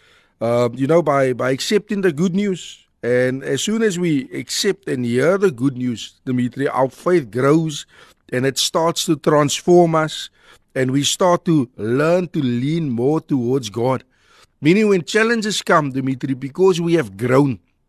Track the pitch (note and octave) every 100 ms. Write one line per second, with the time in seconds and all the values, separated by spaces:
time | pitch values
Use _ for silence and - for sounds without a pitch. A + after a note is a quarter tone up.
0 | _ _ _ - A2+ A#2+ A#2+ B2 C3+ E3+
1 | D3+ C#3 C3+ A#2+ B2+ C3+ - G#3 - G3+
2 | F#3 C#3+ F#3 F#3 G#3 E3+ - - _ _
3 | A#2 B2 B2+ C3 C#3 C#3 - A3 A3 F3
4 | F3 C#3+ - C3+ B2 - G3+ F#3+ - C3
5 | A#2+ B2 D3 G3 G3 A#2 C#3 B2 B2 A2
6 | - _ C3+ B2+ B2 B2+ C3+ B2+ C3 -
7 | E3+ F3+ A2+ A2+ C3+ D#3+ D#3+ C#3+ - -
8 | - _ _ B2+ C3+ - - F3 E3 -
9 | - D3+ E3 D3 C#3+ - - F3 E3+ D#3+
10 | D#3 - - _ _ - _ C3 B2+ C#3
11 | C3+ - F#3 F3 - D#3 A#2 - G#2+ C3
12 | D#3+ F3+ F3 E3 B2+ A#2+ C#3 E3 D3+ A#2
13 | C3 D#3 - C#3 A#2 C3+ G#2+ A2 B2+ B2+
14 | - _ _ _ _ - D3 G3+ G#3+ F#3+
15 | - G#3+ A3 A#3 G#3 - - F3 C#3+ C3
16 | C3 C3 C#3 C3 C#3 F3 F#3+ E3+ E3+ E3
17 | A2 G2 B2 C3 C#3+ G#2 _ _